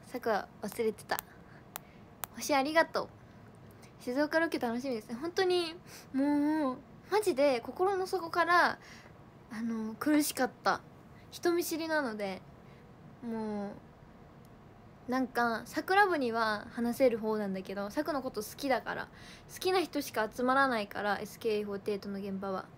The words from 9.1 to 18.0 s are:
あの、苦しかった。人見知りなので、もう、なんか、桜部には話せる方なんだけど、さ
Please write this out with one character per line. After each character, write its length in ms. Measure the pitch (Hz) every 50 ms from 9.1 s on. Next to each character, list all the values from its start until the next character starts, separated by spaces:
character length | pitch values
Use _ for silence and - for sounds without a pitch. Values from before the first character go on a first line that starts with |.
| - - - - - - - -
あ 100 | 240 214
の、 320 | 233 233 226 220 220 220 220 -
苦 240 | - 294 302 294 294
し 100 | - -
か 120 | - 262
っ 60 | - - - -
た。 180 | 196 175 - - - - - - - - - - -
人 240 | - - - 349 339
見 100 | 349 339
知 140 | - 339 294
り 100 | 330 320
な 140 | 320 302
の 140 | 285 240 220
で、 260 | 208 202 196 190 - - - - - - - - - - - - - - - - -
も 460 | - 240 226 226 220 214 208 202 202 202 214 - - - - - - - - - - - - - - - - - - - - - - - - - - -
う、 40 |
な 80 | 247 262
ん 80 | 262 -
か、 340 | - - 240 233 226 214 -
桜 420 | - - 302 311 - 370 392 415 381
部 100 | 359 302
に 140 | 262 233
は 340 | 220 233 226 220 214 208 - -
話 260 | - - 233 240 233 -
せ 120 | 269 254
る 100 | 226 220
方 180 | 214 214 220 214
な 100 | 208 196
ん 60 | 190
だ 80 | 190
け 140 | 185 - 196
ど、 160 | 202 202 208
さ 120 | - 294